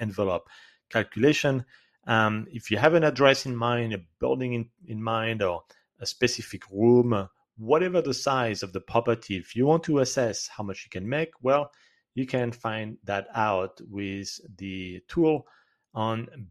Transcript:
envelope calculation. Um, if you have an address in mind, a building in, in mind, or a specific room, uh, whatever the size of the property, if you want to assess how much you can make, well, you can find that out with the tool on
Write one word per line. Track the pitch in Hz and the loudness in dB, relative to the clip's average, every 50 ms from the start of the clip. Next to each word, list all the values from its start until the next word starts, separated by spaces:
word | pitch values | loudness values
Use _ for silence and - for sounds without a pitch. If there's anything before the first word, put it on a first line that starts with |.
envelope | 117 107 95 107 104 95 90 85 - _ - - - - _ _ _ _ | -6 -6 -2 -2 0 0 0 -2 -4 _ -16 -20 -20 -20 _ _ _ _
calculation. | - 113 101 - - 104 117 147 147 - - 147 135 131 123 - _ _ _ _ _ _ _ - | -2 -2 -2 -2 0 2 4 4 4 4 2 0 0 0 -4 -8 _ _ _ _ _ _ _ 0
Um, | 117 110 110 110 107 107 107 - | 2 4 4 2 2 -2 -6 -8
if | - 117 - - | -12 -14 -6 -4
you | 107 104 | 0 4
have | 127 156 165 | 4 6 6
an | 170 156 | 6 4
address | 151 139 123 139 135 135 135 - | 2 4 4 6 6 6 4 0
in | 135 123 | -4 -4
mind, | 117 117 120 120 120 117 113 107 | -2 0 0 0 0 -2 -2 -4
a | 95 87 _ _ _ | -6 -8 _ _ _
building | - 131 135 131 127 123 123 | -2 -2 0 -2 -2 -4 -4
in, | 120 113 117 _ _ 180 - | -4 -6 -8 _ _ -16 -12
in | 113 107 | -10 -6
mind, | 110 113 113 113 113 113 113 107 | -4 -2 -2 -2 -2 -2 -2 0
or | 101 92 87 82 - _ _ _ _ _ _ _ | 0 0 -2 -4 -8 _ _ _ _ _ _ _
a | 101 | -12
specific | - - - 123 120 - - 110 - - 92 - - | -10 -2 0 0 0 2 -2 -8 -12 -14 -16 -16 -10
room, | 95 98 110 117 123 123 120 120 113 | -2 2 6 6 8 6 6 4 2
uh, | 101 95 95 - _ _ _ _ | -2 -2 -6 -12 _ _ _ _
whatever | - 110 113 143 165 180 185 180 175 156 | -12 -2 0 2 2 2 2 0 0 0
the | 139 127 | 0 -4
size | - - 139 135 131 123 113 104 - - | -4 -2 0 0 0 0 -2 -2 -4 -8
of | 98 90 | -8 -10
the | 95 | -10
property, | - - - 117 117 117 117 110 - - 101 | -8 -2 0 0 2 2 0 -2 -4 -6 -8
if | 90 87 - - | -8 -8 -8 -2
you | 113 127 | 0 2
want | 143 160 165 165 | 2 2 2 2
to | - 151 143 | 0 0 2
assess | 131 123 - 139 123 113 98 - - - | 2 2 0 0 0 0 -2 -4 -8 -10
how | - - 107 | -10 -10 -8
much | 98 95 - - | -8 -10 -12 -14
you | - | -14
can | - 95 92 107 | -12 -10 -6 -4
make, | 135 151 165 160 - _ 120 | -4 -4 -4 -6 -8 _ 0
well, | 127 135 147 147 - - _ _ _ _ _ _ _ _ | 2 2 2 0 -4 -10 _ _ _ _ _ _ _ _
you | 127 131 | -6 -4
can | 127 - 127 123 120 | -2 0 0 0 -2
find | 117 - - 117 110 110 110 107 113 - _ | -4 -4 -6 -4 -4 -4 -6 -8 -10 -12 _
that | 98 101 98 98 - - | -4 -4 -4 -4 -4 -2
out | 117 110 107 101 92 92 95 - - 87 85 | 0 2 2 2 2 0 -2 -6 -12 -18 -12
with | 95 101 101 98 98 98 98 - - - - - 95 | -8 -8 -6 -6 -6 -8 -8 -10 -12 -14 -16 -20 -16
the | 90 98 98 95 92 92 92 90 90 - | -14 -12 -10 -10 -10 -10 -12 -12 -14 -16
tool | - - 175 165 156 156 143 - _ _ _ _ _ _ _ _ _ - | -6 0 2 4 4 4 2 -2 _ _ _ _ _ _ _ _ _ -4
on | 113 110 113 113 113 117 - - 139 104 87 | -2 -2 -2 -2 -2 -6 -10 -14 -16 -10 -2